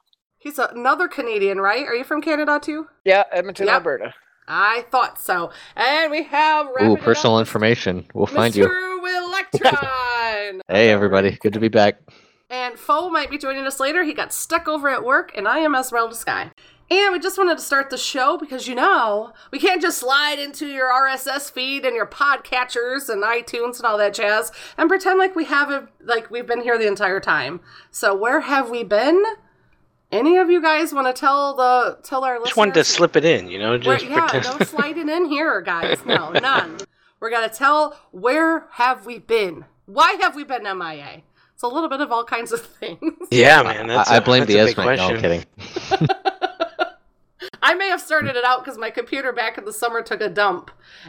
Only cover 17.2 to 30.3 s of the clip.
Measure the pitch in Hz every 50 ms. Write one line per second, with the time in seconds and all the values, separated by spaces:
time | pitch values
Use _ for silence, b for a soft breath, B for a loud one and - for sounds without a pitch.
17.2 | 285 381 370 381 392 349 320 - - - 285 277 269 269 262 226 - - - 269
18.2 | 254 277 339 349 320 - 262 254 208 240 254 247 285 381 381 311 240 220 202 208
19.2 | 226 240 b b b b - 285 302 392 370 339 302 359 - - 254 247 269 285
20.2 | 294 294 294 285 285 285 285 - 311 285 277 269 262 254 247 262 269 269 262 262
21.2 | - 277 262 285 277 - - 254 254 262 277 277 262 254 233 233 233 226 - -
22.2 | 285 285 277 262 - - 269 254 254 247 - 240 240 247 254 277 269 - 220 196
23.2 | 202 220 240 240 233 - - 240 233 240 240 240 233 240 214 208 208 202 202 220
24.2 | 226 202 214 220 226 226 B B B B B B 302 330 381 370 - 381 370 381
25.2 | 381 381 381 330 311 - 294 285 294 285 285 277 269 - _ _ - 208 233 226
26.2 | 226 - 214 240 240 - 240 233 240 247 240 226 220 208 202 196 208 185 185 190
27.2 | 185 - 165 151 127 131 165 180 b b b b b b - - - 208 196 196
28.2 | 208 240 262 320 - 254 285 269 262 233 240 240 233 180 208 208 240 285 330 381
29.2 | 415 453 427 - _ _ _ _ _ _ _ _ _ _ _ _ _ - - 208
30.2 | 254 311